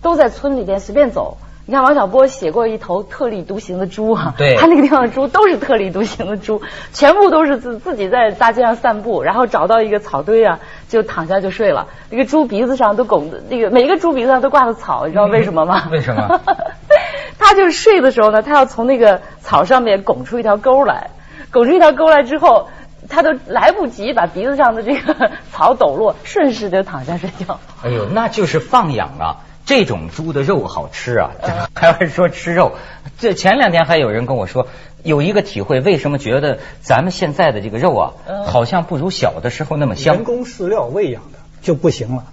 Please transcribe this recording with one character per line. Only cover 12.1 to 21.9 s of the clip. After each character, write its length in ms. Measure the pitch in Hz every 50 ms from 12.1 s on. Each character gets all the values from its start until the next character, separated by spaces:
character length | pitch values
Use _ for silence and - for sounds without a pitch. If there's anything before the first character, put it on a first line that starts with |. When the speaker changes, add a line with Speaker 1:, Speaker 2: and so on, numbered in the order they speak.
Speaker 1:
那 80 | - 226
个 80 | 262
猪 180 | 214 277 311 311
鼻 220 | 240 208 196 240
子 100 | 240 269
上 200 | 262 262 214 202
都 80 | 208 247
拱 260 | 208 220 170 147 151
的， 100 | - - 65 -
那 100 | - 240
个， 120 | 226 196
每 100 | 208 254 240
一 40 | 277
个 100 | 370 359
猪 140 | - 339 311
鼻 140 | 262 226
子 40 | 254
上 120 | 262 254 233
都 80 | 277
挂 160 | 269 294 262
着 80 | 233 226
草， 320 | - - - 151 120 127
你 60 | 156 160
知 60 | 196
道 60 | 208
为 180 | 202 202 143 156
什 120 | 196 180
么 100 | 160 156
吗？ 200 | 170 180 - -
Speaker 2:
嗯， 60 | 170 160
为 100 | 156 131
什 120 | - 120
么？ 240 | 110 107 104 339 349 - - 392 - - - - - - -
Speaker 1:
<laughs> 500 | - 622 - - - 571 - - - -
他 160 | - 403 415
就 100 | 381 381
是 80 | 359 302
睡 300 | - - 440 427 370 254
的 80 | 262
时 120 | 226 240 214
候 80 | 214
呢， 120 | 214 214 214
他 100 | 277 294
要 140 | 294 262
从 200 | 262 - - 226
那 120 | 247 269 247
个 240 | 226 214 196 185 - - - -
草 240 | - - - 156 151
上 180 | 185 262 262 247
面 200 | 226 202 190 196
拱 240 | - 208 - -
出 120 | - 214 240
一 40 | 233
条 160 | 220 202 208
沟 260 | 208 262 254 269 277
来， 240 | 233 143 - - - - - - - - - - -
拱 140 | - 254 240
出 80 | 233 330
一 60 | 370
条 140 | 349 302